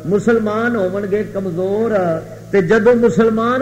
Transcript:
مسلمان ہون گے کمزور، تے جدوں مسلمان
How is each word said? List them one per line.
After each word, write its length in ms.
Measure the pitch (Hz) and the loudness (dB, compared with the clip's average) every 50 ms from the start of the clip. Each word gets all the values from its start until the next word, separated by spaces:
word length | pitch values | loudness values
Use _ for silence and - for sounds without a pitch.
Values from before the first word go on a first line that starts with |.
| - | -6
مسلمان 680 | 151 196 202 - 233 233 226 214 208 208 220 233 240 233 | -2 -2 0 2 2 0 0 0 -2 -2 -2 -2 -2 -2
ہون 300 | 220 185 180 185 202 208 190 | -2 -2 -2 -4 -4 -4 -2
گے 120 | 190 214 202 170 170 | -2 -2 -4 -4 -6
کمزور، 580 | 190 190 190 165 175 185 190 202 214 226 233 220 196 180 170 165 160 - - - - - - | -6 -6 -6 -4 -4 -4 -2 -2 -2 -2 0 0 0 0 0 -2 -4 -6 -10 -16 -18 -8 -2
تے 100 | - 202 | 0 0
جدوں 340 | 180 160 214 226 208 240 247 | 2 4 4 4 4 4 4
مسلمان 680 | 233 240 226 - - 226 226 220 220 226 240 254 262 | 4 4 2 4 4 2 2 2 0 0 0 0 -2